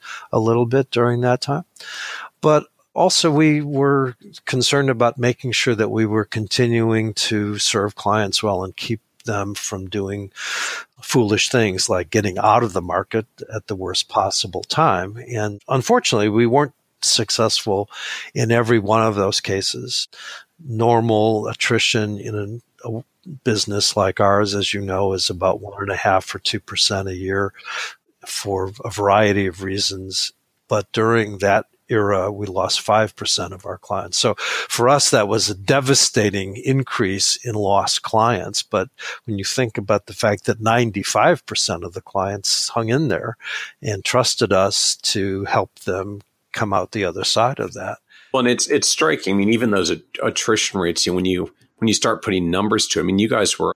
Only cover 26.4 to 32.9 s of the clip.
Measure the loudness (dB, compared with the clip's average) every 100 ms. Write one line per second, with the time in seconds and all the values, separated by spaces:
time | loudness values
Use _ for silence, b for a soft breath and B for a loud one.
26.4 | -6 -6 -6 -2 0 0 -4 -6 -2 -2
27.4 | -2 B B B B B _ _ -10 -8
28.4 | -4 -4 -4 -8 -10 0 4 6 6 2
29.4 | 0 -4 -6 -4 -4 -4 -8 -6 -6 -10
30.4 | _ _ _ -2 0 0 2 2 0 0
31.4 | 4 4 2 _ _ 0 2 0 0 -4
32.4 | -6 -2 -2 -2 2